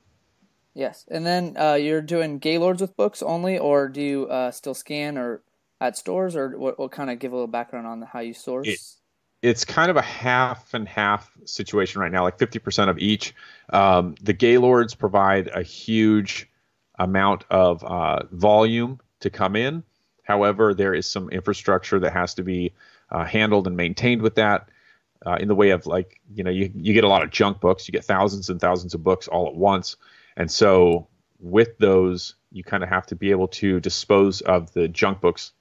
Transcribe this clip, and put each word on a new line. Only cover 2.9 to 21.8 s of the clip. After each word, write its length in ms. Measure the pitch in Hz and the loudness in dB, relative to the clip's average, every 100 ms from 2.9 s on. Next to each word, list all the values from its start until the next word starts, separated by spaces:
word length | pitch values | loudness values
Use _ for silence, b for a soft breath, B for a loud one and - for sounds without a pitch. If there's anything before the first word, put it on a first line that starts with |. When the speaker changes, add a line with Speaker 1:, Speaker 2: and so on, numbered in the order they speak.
| - | -2
Speaker 1:
books 260 | 208 - | -2 -2
only, 360 | 160 170 185 185 | -6 -4 -2 -2
or 300 | 143 143 139 | 0 0 0
do 120 | 139 | -4
you, 260 | 143 139 131 | -4 -4 -4
uh, 240 | 131 123 | -4 -4
still 200 | - 143 | -6 -12
scan 460 | 127 - 147 147 139 | -12 -10 -8 -6 -6
or 240 | 120 113 _ _ _ - | -8 -8 _ _ _ -6
at 160 | 127 - | -6 -6
stores, 360 | - 185 185 | -6 -4 -4
or 220 | 165 135 135 | -4 -6 -6
what, 220 | 131 - | -6 -6
what 140 | 135 | -10
kind 180 | - 135 | -10 -10
of, 80 | 123 | -8
give 140 | 131 | -8
a 20 | |
little 120 | 127 117 | -6 -6
background 400 | 120 117 123 117 | -8 -8 -12 -12
on 140 | 113 | -14
how 200 | 113 123 | -14 -12
you 120 | 117 | -12
source? 360 | 117 - 127 113 | -12 -10 -8 -6
Speaker 2:
It, 800 | 92 - _ _ _ _ - 120 | -8 -12 _ _ _ _ -2 0
it's 140 | 113 - | 0 -2
kind 240 | - 170 | 0 2
of 60 | 151 | 2
a 60 | |
half 720 | - - 127 123 127 - _ | -2 -4 0 2 0 -4 _
and 160 | 120 104 | -8 -6
half 420 | 107 101 104 - _ | -2 0 0 -4 _
situation 560 | - - 98 107 92 98 | -14 -12 -2 0 0 -2
right 100 | 85 | -2
now, 120 | 90 | 0
like, 160 | 90 - | 0 0
fifty 200 | 123 113 | -2 -4
percent 300 | - - 98 | -4 0 0
of 100 | 80 | 2
each. 360 | 104 107 - - B B B | 0 -2 -4 -14 B B B
Um, 440 | 98 98 90 90 71 | 4 6 4 2 -4
the 100 | 104 | -4
Gaylords 600 | 95 120 123 123 123 117 | 2 4 6 6 4 2
provide 540 | - 101 98 98 98 87 | -2 0 2 4 2 -2
a 140 | 90 | -6
huge 840 | 87 - - 110 110 107 101 - - _ _ _ _ - | -8 -10 -2 2 4 2 0 -8 -14 _ _ _ _ -6
amount 460 | 92 95 98 92 - | -2 2 2 0 0
of, 340 | 95 90 85 | 2 4 2
uh, 360 | - 87 78 73 - | -6 -4 -2 -4 -6
volume 680 | 90 104 107 113 117 120 131 _ - | 0 4 6 4 0 -4 -10 _ -8
to 80 | 98 | -8
come 280 | - 95 107 | -4 -2 -2
in. 260 | 131 165 - _ _ _ | -4 -6 -12 _ _ _
However, 500 | - 101 101 98 107 | -2 0 2 2 2
there 220 | 95 98 | 2 0
is 120 | 87 - | -2 -4
some 220 | 101 90 | -8 -8
infrastructure 720 | 95 107 101 - 92 | -6 -4 -4 0 -2